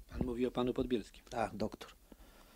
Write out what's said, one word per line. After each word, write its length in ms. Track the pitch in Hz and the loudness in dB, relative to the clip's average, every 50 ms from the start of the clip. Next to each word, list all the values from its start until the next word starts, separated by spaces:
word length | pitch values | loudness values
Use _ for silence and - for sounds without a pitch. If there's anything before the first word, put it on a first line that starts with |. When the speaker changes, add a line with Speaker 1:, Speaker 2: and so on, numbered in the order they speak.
| - - | -16 -6
Speaker 1:
Pan 160 | - - - 127 | -2 -2 0 0
mówi 180 | 120 117 123 | 2 2 2
o 60 | 120 | 2
panu 220 | - 123 123 127 113 | 2 2 2 2 2
Podbielskim. 500 | - 131 123 127 107 92 - - - - - | 2 2 2 2 0 0 -2 -10 -20 -14 -6
Speaker 2:
Tak, 260 | - 120 110 98 95 | -2 0 0 0 0
doktor. 340 | 101 110 104 - - - - - - - - - - - - - - - - - | 0 -2 -2 -2 -6 -12 -16 -16 -20 -20 -20 -20 -20 -20 -20 -20 -20 -20 -20 -20